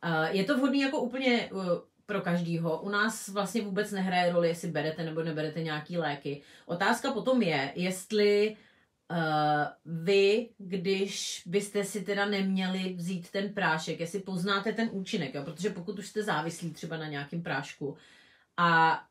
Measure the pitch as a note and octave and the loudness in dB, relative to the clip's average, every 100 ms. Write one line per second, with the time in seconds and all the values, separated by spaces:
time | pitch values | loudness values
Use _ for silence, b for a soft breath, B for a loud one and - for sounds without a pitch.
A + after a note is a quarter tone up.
0 | E3+ E3 D#3+ G3 F#3+ C#4 C4+ C#4 C4+ D4 | 0 2 2 2 2 4 4 2 2 0
1 | A#3 B3+ C4 A#3+ - F#3+ F#3 E3+ - _ | -2 0 2 2 0 -4 -2 -2 -4 _
2 | - G3+ F3+ F3 E3+ E3 E3 D#3+ G3+ G#3 | -6 -4 0 0 0 -2 0 -2 -2 0
3 | A3 A3 - G3 G3 A#3 G#3 F#3+ G#3 G3+ | 0 -2 -6 -4 -2 -2 -2 -2 -2 0
4 | F#3 F3+ F3+ F3 E3+ E3 F3 D3+ D3+ D#3 | 0 2 4 4 2 0 -2 -2 -2 -2
5 | E3 D#3+ D#3+ D3+ D#3 E3 D#3+ D3+ D3+ F3 | -4 -2 -4 -2 -4 -4 -4 -4 -4 -2
6 | D#3 C#3+ C#3+ C#3+ B B B E3+ G3 A#3 | -2 -4 -6 -8 B B B 0 2 2
7 | C#4 C4 B3+ C4 F#3+ D3+ C3+ - F3+ F#3 | 0 -2 2 2 4 2 -2 -2 -2 -4
8 | - G#3+ G#3 G3+ G#3+ G#3+ B B B _ | -2 2 4 4 2 -2 B B B _
9 | _ E3+ D#3+ D3+ D3+ D3+ D3 - - E3 | _ -2 2 2 4 4 2 -4 -8 -6
10 | E3 G3 G3 G#3+ A#3 _ F#3+ F#3+ F3 G3 | 2 6 6 4 0 _ -6 -4 0 0
11 | G3 - - - - F#3+ G3+ G#3 G3 G#3 | 0 -2 -6 -8 -2 -2 0 -2 -2 -4
12 | F#3 G3+ G3+ G3+ G3 F#3+ F#3 F#3 F#3 F3+ | -4 -2 0 2 2 2 0 -2 -4 -4
13 | E3+ F#3 - G3 G3+ - F3 D#3+ - D#3 | -4 -4 -4 -4 -4 0 0 0 -2 -4
14 | E3 G3+ F#3+ F#3 F#3 G3 G3+ G#3 A3+ G3 | -4 -6 -6 -4 0 0 0 0 -2 -2
15 | F#3+ G#3+ C#3 D3 C#3 D#3 G3+ G3 F3 G3 | -4 -2 -2 -4 -8 -4 -4 -4 -8 -8
16 | F#3+ G#3+ G#3 D#3 D#3+ E3 E3+ D3 E3+ D#3+ | -6 -4 -2 0 -2 -4 -8 -8 -8 -6
17 | D#3 C#3+ C#3+ E3+ F3 C#3 C#3+ - C#3+ C#3+ | -6 -6 -6 -6 -4 -6 -6 -8 -8 -8
18 | B B B B B - E3+ E3 E3 E3+ | B B B B B 2 4 6 6 4
19 | - | -4